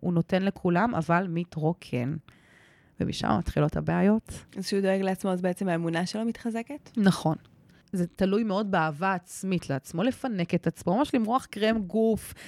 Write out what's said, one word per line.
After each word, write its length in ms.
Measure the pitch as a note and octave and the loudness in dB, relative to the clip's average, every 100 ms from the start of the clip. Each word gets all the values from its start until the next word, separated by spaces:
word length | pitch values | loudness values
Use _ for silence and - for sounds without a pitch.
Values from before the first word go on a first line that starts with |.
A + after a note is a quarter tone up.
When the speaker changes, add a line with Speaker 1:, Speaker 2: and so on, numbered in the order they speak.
Speaker 1:
הוא 120 | F3+ | 0
נותן 300 | E3+ E3+ F#3 | 0 2 2
לכולם, 520 | G3 - F#3 F3 A#3 E3 | 0 0 0 2 2 0
אבל 300 | D#3+ E3+ F#3+ | 2 2 2
מתרוקן. 840 | E3 F3 D#3+ D3+ F3 - B2 B2 D#3 - - _ - - _ _ - | -2 -4 -2 -2 -2 -4 -4 -2 -4 -10 -20 _ -20 -20 _ _ -6
ומשם 360 | - - - G#2+ | -4 -2 0 0
מתחילות 380 | - - D3+ D#3 | 0 0 0 0
הבעיות. 560 | D3+ E3+ F#3+ A3 - - - - | 0 2 4 2 -2 -14 -14 -10
Speaker 2:
אז 80 | F#3 | -4
כשהוא 160 | G3 | 0
דואג 200 | G3 F#3+ | 2 2
לעצמו, 300 | F#3+ F#3 G3 | 0 -2 -2
אז 100 | F#3 | 0
בעצם 280 | F#3 F3+ G3 | 0 -2 0
האמונה 360 | E3 E3+ E3 F3+ | 0 0 -2 -2
שלו 200 | G#3+ A3+ | -2 -4
מתחזקת? 640 | A3+ A#3 A3+ A3+ C#4+ - - | -4 -4 -6 -8 -12 -8 2
Speaker 1:
נכון. 380 | G3 - D#3+ D#3 - _ _ - _ | 4 4 0 -2 -6 _ _ -20 _
זה 160 | F#3+ F3 | -4 -4
תלוי 360 | - F#3+ G3+ | 0 0 2
מאוד 280 | A3 F#3+ G#3 | 0 0 0
באהבה 420 | F#3 D#3+ D3 F#3+ | 0 0 0 -2
עצמית 560 | F#3 - - F#3+ F3+ - | -2 -6 -8 -2 -2 -2
לעצמו, 340 | C#3 - D#3+ | -4 -4 0
לפנק 520 | A#3 B3 C4+ G3+ E3+ F3 | 0 0 -4 -2 0 0
את 120 | - | 0
עצמו, 300 | - - G3+ | -2 0 0
ממש 180 | D4 B3+ | 2 2
למרוח 300 | G#3+ B3+ - | 2 0 -2
קרם 340 | G3+ G#3+ A3+ | 0 0 2
גוף. 540 | F#3 A3 A3+ G#3+ - - | 0 2 2 2 -2 -16